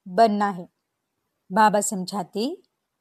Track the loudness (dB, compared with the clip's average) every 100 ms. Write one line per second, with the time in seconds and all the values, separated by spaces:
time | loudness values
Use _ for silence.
0 | -6 2 4 4 -2 -4 -14 _ _ _
1 | _ _ _ _ -4 2 4 2 -2 -8
2 | -8 -8 -8 -6 -6 -6 _ _ _ _